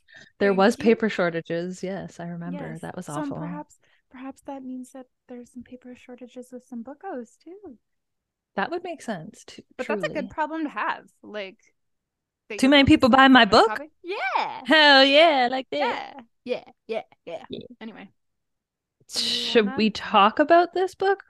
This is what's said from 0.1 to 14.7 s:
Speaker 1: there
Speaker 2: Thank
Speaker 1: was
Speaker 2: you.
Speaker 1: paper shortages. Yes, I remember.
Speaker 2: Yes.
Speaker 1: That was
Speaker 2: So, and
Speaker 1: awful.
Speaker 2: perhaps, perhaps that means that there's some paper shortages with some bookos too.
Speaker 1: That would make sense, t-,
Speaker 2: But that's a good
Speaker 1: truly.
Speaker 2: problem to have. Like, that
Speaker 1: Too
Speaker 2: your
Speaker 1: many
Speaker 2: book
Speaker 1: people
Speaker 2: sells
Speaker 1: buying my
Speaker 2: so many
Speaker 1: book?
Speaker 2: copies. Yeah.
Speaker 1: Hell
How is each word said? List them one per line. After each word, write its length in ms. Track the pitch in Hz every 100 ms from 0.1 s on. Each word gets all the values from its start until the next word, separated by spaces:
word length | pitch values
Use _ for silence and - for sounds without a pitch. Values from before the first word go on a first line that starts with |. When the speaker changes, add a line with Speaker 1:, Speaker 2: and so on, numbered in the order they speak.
| - - -
Speaker 1:
there 120 | 202
Speaker 2:
Thank 80 | 190
Speaker 1:
was 180 | 202 233
Speaker 2:
you. 60 |
Speaker 1:
paper 240 | 226 226 214
shortages. 720 | - 175 165 - 170 180 180
Yes, 360 | 185 190 165 -
I 80 | 170
remember. 420 | 175 170 185 160
Speaker 2:
Yes. 80 | 160
Speaker 1:
That 160 | 165 -
was 100 | 175
Speaker 2:
So, 80 |
and 100 | 302 294
Speaker 1:
awful. 60 | 156
Speaker 2:
perhaps, 400 | 165 294 302 _ _ _ _
perhaps 300 | 254 262 -
that 200 | - 277
means 300 | 262 254 247
that 140 | 262 254 _ _
there's 220 | 247 240
some 100 | 247
paper 320 | - 247 247
shortages 540 | 247 - 247 247 254 247
with 120 | 247 _
some 160 | 240
bookos 540 | 240 294 392 269 226 _
too. 360 | 320 392 381 214 _ _ _ _ _ _ _ -
Speaker 1:
That 140 | 190
would 120 | 349
make 200 | 359 311
sense, 420 | - 185 160 - -
t-, 180 | - _ -
Speaker 2:
But 100 | 254
that's 160 | 202
a 60 | -
good 60 |
Speaker 1:
truly. 140 | 311 202
Speaker 2:
problem 340 | - 302 320
to 60 | 294
have. 340 | 208 311 - _ _
Like, 360 | 208 208 190 _ _ _ _ _ _ _ _ _ -
that 100 | 208
Speaker 1:
Too 80 | 262
Speaker 2:
your 40 |
Speaker 1:
many 120 | 285
Speaker 2:
book 40 | 277
Speaker 1:
people 200 | 311 254
Speaker 2:
sells 60 | 262
Speaker 1:
buying 160 | 269
my 120 | 262
Speaker 2:
so 60 | 220
many 120 | 233
Speaker 1:
book? 60 | 440
Speaker 2:
copies. 220 | 427 302 _
Yeah. 580 | 339 427 762 605 175 117
Speaker 1:
Hell 400 | 240